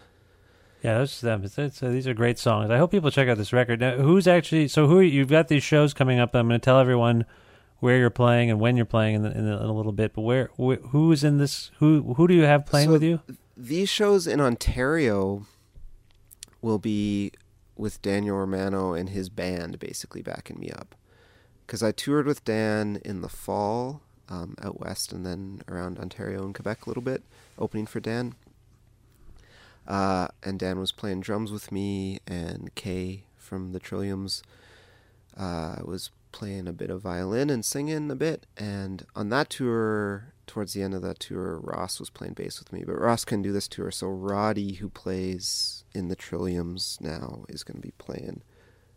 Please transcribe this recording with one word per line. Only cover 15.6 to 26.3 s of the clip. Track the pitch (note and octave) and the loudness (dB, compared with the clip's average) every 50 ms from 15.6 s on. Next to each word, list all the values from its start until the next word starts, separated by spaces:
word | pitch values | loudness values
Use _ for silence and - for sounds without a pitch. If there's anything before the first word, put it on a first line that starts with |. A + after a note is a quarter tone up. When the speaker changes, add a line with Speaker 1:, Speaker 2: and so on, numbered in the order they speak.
| _ _ _ - - - - - _ _ _ _ _ _ - - - - _ _ | _ _ _ -20 -20 -20 -20 -20 _ _ _ _ _ _ -20 -20 -20 -20 _ _
Speaker 2:
will | - A2+ A2 G2+ | -2 -2 -2 0
be | - A2 G#2+ G#2 G#2 G#2 G2+ G2+ G2+ - - - _ _ _ _ _ _ _ | 0 -2 -2 0 0 0 0 -2 -2 -4 -8 -12 _ _ _ _ _ _ _
with | - G#2+ G#2 - - | -8 -8 -8 -8 -6
Daniel | - G2+ G2 G2+ G#2 G#2 G2 G2 | -4 -2 0 0 0 -2 -2 -2
Romano | G2 F#2+ F#2+ F#2+ F#2+ G2 G2 F#2+ F#2+ F#2 E2+ | -2 -2 -2 -2 -2 -2 -2 -2 -2 -2 -2
and | E2+ F#2 F#2+ | -4 -6 -6
his | F#2+ G2 F#2+ F#2 | -6 -8 -8 -8
band | A2 F#2+ F2 F#2 F2+ F2 E2+ F2 - - | -8 -8 -6 -6 -6 -6 -8 -8 -10 -12
basically | - - - - - - - - | -12 -12 -12 -12 -14 -12 -14 -12
backing | - - G1+ G1+ - - G1+ - | -12 -12 -12 -12 -12 -14 -14 -12
me | G1+ - | -12 -12
up. | - - - - - - _ _ _ _ _ _ _ _ _ _ _ _ _ | -12 -14 -16 -20 -20 -20 _ _ _ _ _ _ _ _ _ _ _ _ _
'Cause | - - G2+ | -12 -6 -2
I | A2+ G#2+ G#2 | -2 -2 -2
toured | - - C#3+ C#3+ D3+ C3 | -2 -2 0 0 0 0
with | C#3+ C#3 - - | 0 -2 -4 -4
Dan | - A2 A2 A2 G#2+ G#2+ G#2+ G#2+ G#2 G2+ G2 - | -2 -2 0 0 0 0 -2 -2 -4 -6 -8 -8
in | - G#2 F2+ | -10 -8 -8
the | F2 G2 | -10 -10
fall, | - - - - G2 G2+ G#2 G2+ A2 A#2+ B2 C3 D3 D3 - _ _ _ _ - | -12 -10 -8 -6 -4 -2 -2 -2 -2 -4 -4 -6 -8 -12 -16 _ _ _ _ -14
um, | F#2 F2 F2 F#2+ - - | -12 -12 -12 -12 -12 -12
out | - G2 - - | -12 -12 -12 -10
west | - - G2 - - - F#2+ | -10 -10 -10 -8 -10 -10 -10
and | F#2 F2+ | -10 -8
then | F#2 F2 F#2+ F#2+ F#2+ G2 - - - | -8 -8 -10 -10 -12 -16 -16 -16 -12
around | F#2+ F2 F2+ F2+ F2+ - | -10 -10 -8 -10 -10 -10
Ontario | - F#2 - - G2+ G2+ | -12 -12 -12 -10 -10 -10